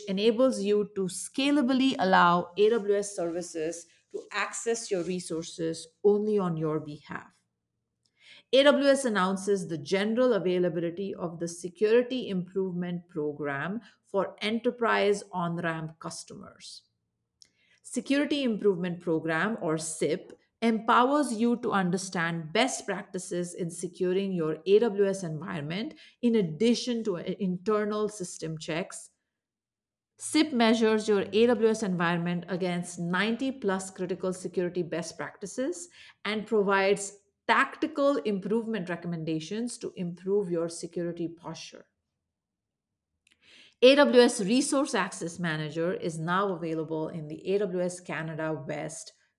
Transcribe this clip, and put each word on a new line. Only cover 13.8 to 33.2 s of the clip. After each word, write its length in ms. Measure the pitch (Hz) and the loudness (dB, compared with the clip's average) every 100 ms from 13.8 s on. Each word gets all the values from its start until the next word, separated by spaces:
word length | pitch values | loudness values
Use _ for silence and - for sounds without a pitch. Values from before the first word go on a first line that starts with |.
| - _ _ | -10 _ _
for 300 | 196 175 - | -2 -2 -4
enterprise 800 | 208 226 247 247 226 202 202 202 - | -4 -2 -2 0 0 2 2 0 -4
on-ramp 680 | 180 170 170 170 160 160 - | -6 -4 -2 -4 -4 -8 -10
customers. 840 | 165 - - - - - - - _ _ _ _ _ _ _ _ _ _ | -14 -12 -14 -18 -18 -20 -20 -20 _ _ _ _ _ _ _ _ _ _
Security 600 | - 247 - 277 294 294 | -10 -6 0 2 2 0
Improvement 580 | 254 208 208 175 180 175 | 0 2 2 2 0 -4
Program, 560 | 175 160 160 160 202 226 | -2 -2 0 0 0 -2
or 180 | 165 156 | -2 -2
sip, 640 | 160 - 156 185 - - _ _ | -4 -2 -2 -2 -6 -20 _ _
empowers 720 | 226 226 226 226 254 294 247 | 0 2 4 4 6 4 2
you 240 | 214 233 240 | 2 2 2
to 160 | 240 | 0
understand 800 | 202 180 185 - 185 165 170 156 | 0 2 0 -2 -4 -2 -4 -2
best 320 | 214 254 - - | 0 0 -2 -6
practices 680 | 180 - 185 - 175 175 | -8 -8 -10 -6 -6 -6
in 160 | - 170 | -6 -8
securing 600 | 170 180 - 180 185 196 | -6 -8 -2 0 0 0
your 280 | 185 156 151 185 | 0 -2 -2 6
A 140 | 208 | 6
W 300 | 233 196 196 | 6 2 2
S 140 | 196 | 0
environment 720 | 175 156 190 175 147 180 311 - - _ | -4 -6 -6 -6 -4 -6 -6 -10 -20 _
in 140 | 240 226 | 2 4
addition 680 | 170 151 233 220 - 233 | 2 2 4 4 0 -2
to 140 | 220 170 - - | -2 -4 -4 -2
internal 640 | 190 180 185 208 208 214 214 | -2 -2 0 0 0 -2 -2
system 500 | 208 180 - 160 160 | -4 -10 -8 -8 -8
checks. 520 | 165 160 - - - _ _ _ _ _ _ _ _ _ _ - | -6 -6 -6 -12 -18 _ _ _ _ _ _ _ _ _ _ -14
sip 340 | - 302 311 | 0 2 2
measures 540 | 240 226 233 220 220 214 | 4 4 6 4 4 4
your 160 | 202 - | 2 2
A 140 | 202 240 | 4 4
W 220 | 220 220 | 6 2
S 140 | 220 | 2
environment 600 | 202 180 170 175 175 175 - | -2 0 0 0 0 -4 -4
against 500 | 180 185 175 175 - | -4 -2 -2 -6 -6
ninety 540 | 175 180 | -4 0